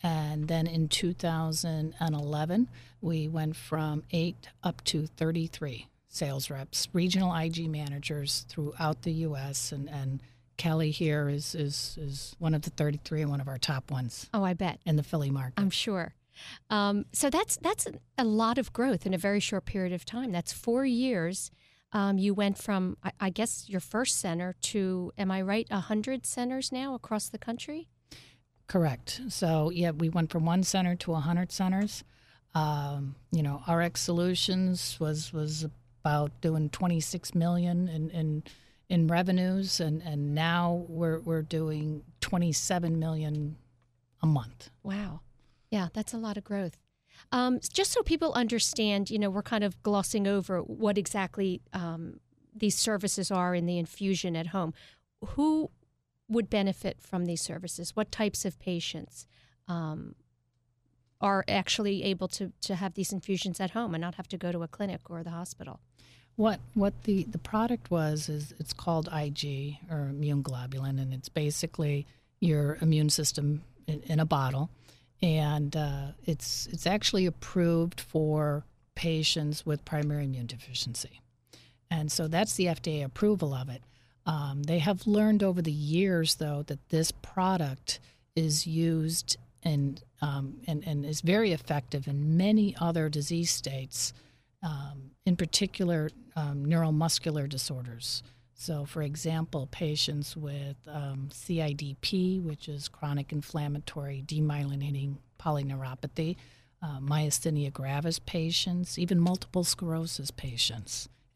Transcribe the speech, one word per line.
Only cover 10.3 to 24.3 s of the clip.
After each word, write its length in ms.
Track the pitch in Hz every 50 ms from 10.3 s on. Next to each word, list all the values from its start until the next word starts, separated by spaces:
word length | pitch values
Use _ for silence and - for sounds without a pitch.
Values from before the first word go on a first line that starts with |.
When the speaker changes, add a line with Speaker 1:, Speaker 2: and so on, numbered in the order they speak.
| - _ _ _ _
Speaker 1:
Kelly 360 | - - 165 156 160 160 151
here 360 | 151 - 170 156 147 151 147 143
is, 260 | 143 143 156 - -
is, 440 | 165 147 143 143 - - - - 165
is 360 | 151 139 139 135 - - - -
one 140 | 170 160 156
of 80 | 151
the 100 | - 160
thirty-three 500 | - - 151 147 147 151 - - 160 156
and 80 | 156 143
one 120 | 143 139
of 80 | 135 139
our 100 | 131 123
top 320 | - - 143 131 - -
ones 380 | 143 131 127 117 - - - - -
Speaker 2:
Oh, 100 | 208 196
I 100 | 185 180
bet. 260 | 165 196 165 - - -
Speaker 1:
in 100 | 170 151
the 80 | 151 143
Philly 260 | - - 156 143 139
market. 300 | 139 135 131 127 - -
Speaker 2:
I'm 120 | 202 190
sure. 420 | - - - 233 202 180 165 - - _ _ _ _ - - - - - - -
Um, 360 | 214 208 202 202 202 202 - -
so 180 | - - - 277
that's, 280 | 269 339 427 - - -
that's 280 | - 349 427 - - - - - - _ _ -
a 60 | 247
lot 340 | 220 214 220 226 226 240 269
of 140 | 247 -
growth 340 | - - 240 269 226 170 -
in 80 | 190 185
a 40 | 170
very 240 | 190 196 202 208
short 240 | - - 214 190 -
period 260 | - - 196 185 175
of 140 | 180 170 -
time. 260 | - - 240 269 240
That's 220 | 175 175 165 - -
four 320 | - - 233 233 254 269
years. 640 | 269 240 233 254 262 240 180 160 170 190 - - - - _ _ _ _ _ _ _
Um, 280 | - 208 202 196 196 190
you 160 | 190 202 196
went 220 | 202 202 202 196 -
from, 400 | - - 202 190 185 185 - - -
I, 80 | 190 - -
I 100 | 202 190
guess, 360 | 175 - 226 233 - - - -
your 120 | 196 180
first 400 | - - - 220 254 - - -
center 360 | - 185